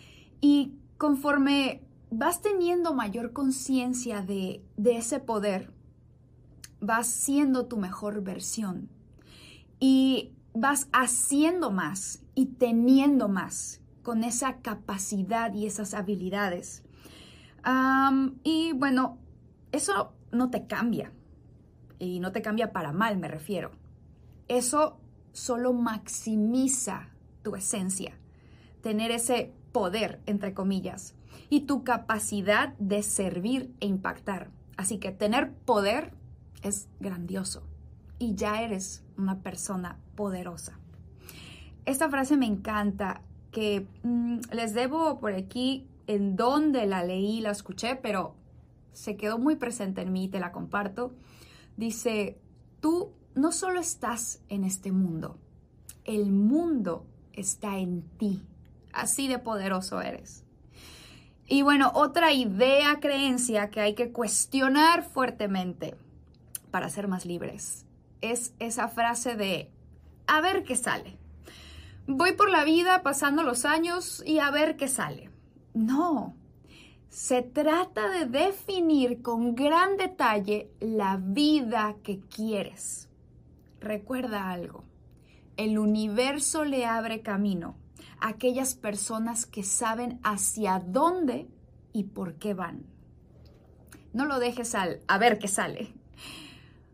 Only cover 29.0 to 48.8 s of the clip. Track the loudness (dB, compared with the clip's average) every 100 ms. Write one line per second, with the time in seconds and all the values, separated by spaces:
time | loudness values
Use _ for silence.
29 | 0 -2 0 0 -2 -10 -4 -2 0 0
30 | -4 -4 -4 -2 -2 -2 -2 -2 -4 -10
31 | -16 -20 -20 -20 0 0 2 -2 0 0
32 | 0 -2 -2 -2 2 2 2 -2 -2 0
33 | 0 -2 -2 -2 -2 -2 -2 -6 -2 -2
34 | -2 -6 -6 -8 -8 -18 -16 -8 -6 -4
35 | -6 -2 2 2 0 -4 2 2 4 0
36 | -4 -12 -20 -20 -20 -10 -6 -6 -10 -10
37 | -8 -8 -6 -6 -6 -8 -14 -18 -20 -20
38 | -20 -8 -4 -2 -2 -2 -2 -4 -6 -12
39 | -16 -4 -2 -2 -6 -10 -8 -6 -8 -12
40 | -16 -6 -4 -4 -8 -12 -16 -18 -20 -20
41 | -20 -20 -20 -20 -20 -20 -20 -10 -4 -2
42 | 0 0 2 2 2 0 -2 -2 0 -2
43 | -4 -6 -12 -20 -12 -4 -2 -2 -4 -8
44 | -2 -2 0 -4 -6 -6 -4 -2 -2 0
45 | 0 0 -4 -4 -6 -4 -2 -2 -8 -16
46 | -4 0 0 2 4 4 4 4 2 0
47 | 0 0 0 0 -2 -4 -8 -6 -4 -4
48 | -4 -4 -4 -10 -20 -20 -20 -20